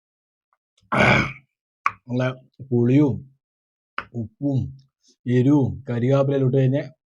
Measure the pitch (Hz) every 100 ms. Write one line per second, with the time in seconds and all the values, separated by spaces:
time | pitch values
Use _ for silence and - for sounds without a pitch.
0 | _ _ _ _ _ _ _ _ - -
1 | - - - - _ _ _ _ - -
2 | - 123 127 135 _ - 131 120 120 135
3 | 147 101 - _ _ _ _ _ _ -
4 | - 117 110 - 143 131 - - _ _
5 | _ _ - 123 123 147 117 90 - 117
6 | 123 139 139 139 131 135 131 139 160 -